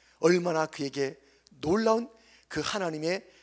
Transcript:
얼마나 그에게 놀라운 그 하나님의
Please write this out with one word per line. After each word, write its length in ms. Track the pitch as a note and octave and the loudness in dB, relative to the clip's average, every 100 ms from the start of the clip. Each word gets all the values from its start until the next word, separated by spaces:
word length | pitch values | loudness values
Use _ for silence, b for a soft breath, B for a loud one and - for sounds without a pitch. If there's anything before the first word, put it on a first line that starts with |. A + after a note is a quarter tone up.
| b b | b b
얼마나 480 | E3 F3+ F3 D#3+ D#3 | 4 4 2 0 -2
그에게 540 | - C#3 C#3 C3+ - b b b | -4 -6 -4 -4 -6 b b b
놀라운 640 | - D3 G3+ A3 A3+ A#3 b b b b | -6 0 2 4 2 -2 b b b b
그 120 | D3+ | -6
하나님의 640 | D3 G#3 F3+ D#3 D#3+ F#3 - b | -4 -4 -4 -4 -2 -4 -6 b